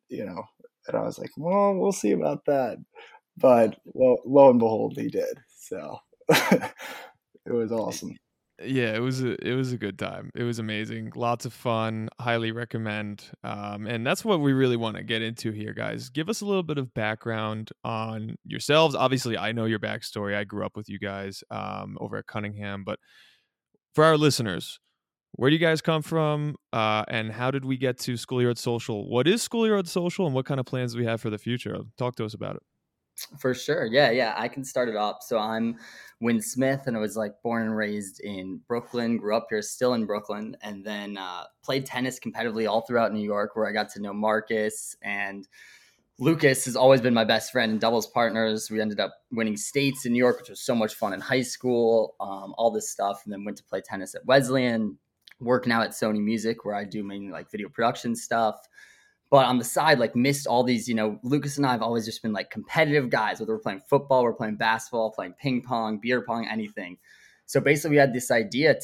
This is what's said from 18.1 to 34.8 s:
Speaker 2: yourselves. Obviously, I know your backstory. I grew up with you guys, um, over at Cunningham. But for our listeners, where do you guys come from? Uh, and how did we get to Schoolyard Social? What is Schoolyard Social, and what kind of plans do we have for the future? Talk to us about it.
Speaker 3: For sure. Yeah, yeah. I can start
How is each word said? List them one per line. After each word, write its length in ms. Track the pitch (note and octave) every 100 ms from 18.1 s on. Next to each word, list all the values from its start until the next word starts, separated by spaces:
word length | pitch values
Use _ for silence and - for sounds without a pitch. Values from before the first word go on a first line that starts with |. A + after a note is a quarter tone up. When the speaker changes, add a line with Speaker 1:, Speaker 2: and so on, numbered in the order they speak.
| A2 A2 -
Speaker 2:
yourselves. 520 | - A2 - D3+ D#3+ C3
Obviously, 420 | B2+ C3 B2 G#2
I 140 | G#2
know 140 | A#2 A2+
your 120 | G#2+
backstory. 560 | G#2+ G#2+ - G#2+ G2+
I 80 | G2+
grew 240 | G2+ G#2 G2
up 100 | G#2+
with 120 | G#2
you 100 | G2+
guys, 460 | G2+ G2 G2 G2 -
um, 440 | A2 G2+ G2 G2+ G2
over 160 | G#2+ G#2
at 100 | -
Cunningham. 560 | A2 G#2 G#2 G2+ G2
But 160 | G2 - _ - _ _ _ _ _ _ _
for 80 | -
our 140 | D#3+ D3+
listeners, 640 | D3+ C3 A2+ E2+ - - _ _ _ _ _
where 180 | - C3
do 40 |
you 60 | D#3+
guys 220 | E3 D#3+
come 180 | - D#3+
from? 540 | - E3 D3+ D3 D3 C#3+ _
Uh, 320 | A#2 A2 G#2+ -
and 240 | A2+ A2
how 200 | A2 B2+
did 140 | C#3
we 120 | C3 B2+
get 220 | C3 B2
to 180 | - A#2+
Schoolyard 420 | - B2+ B2 A#2
Social? 500 | B2+ A#2 A#2 G#2 F#2+
What 200 | A#2 D3
is 140 | A3+
Schoolyard 440 | - A#3 A3+ G3+ F3
Social, 400 | F#3 F3 F#3 E3+
and 80 |
what 120 | C3 -
kind 120 | C3+
of 60 |
plans 300 | B2 C3 B2
do 40 | A#2
we 60 |
have 160 | A#2 A2+
for 80 | A2+
the 80 | G#2
future? 380 | A#2+ A#2+ G#2+ G2 A2 -
Talk 200 | B2 B2
to 80 |
us 80 | G#2+
about 220 | G#2+ G2+ -
it. 60 | - _ _ _ _ - - D3
Speaker 3:
For 140 | C3
sure. 320 | B2 - E3
Yeah, 260 | A#2 B2+ C3
yeah. 240 | A#2+ A2+ G#2+
I 100 | A#2+
can 160 | C#3
start 240 | C3 C3